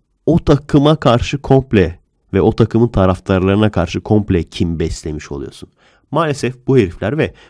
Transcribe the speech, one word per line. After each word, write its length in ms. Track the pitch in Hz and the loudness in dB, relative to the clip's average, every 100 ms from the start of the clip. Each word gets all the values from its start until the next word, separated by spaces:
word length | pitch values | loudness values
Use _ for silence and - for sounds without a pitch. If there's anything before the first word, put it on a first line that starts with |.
| _ _ - | _ _ -2
o 120 | - | 0
takıma 580 | - 143 - 147 147 160 | 2 0 2 2 2 2
karşı 460 | 135 117 - - | 2 0 -2 -6
komple 560 | - 135 - 107 82 85 _ _ - | 2 0 2 0 0 -2 _ _ -4
ve 80 | 98 | 0
o 160 | 90 107 | 2 2
takımın 320 | 113 113 117 | 0 2 0
taraftarlarına 840 | 104 95 90 - 92 95 101 107 | 2 0 0 -2 0 2 2 0
karşı 300 | 98 82 92 | 0 -4 -6
komple 420 | - 107 101 90 | 0 -2 0 -2
kin 380 | 80 - 87 80 | -2 -6 -4 -2
beslemiş 520 | 80 - 82 76 - | -6 -6 -10 -10 -10
oluyorsun. 360 | 71 67 - - _ _ _ - | -12 -12 -16 -20 _ _ _ -8
Maalesef 560 | 151 160 143 - 131 - | -4 -2 -4 -6 -6 0
bu 120 | 135 | 2
herifler 400 | 92 - 98 151 | 2 -2 -6 -4
ve 160 | 98 - | -4 -6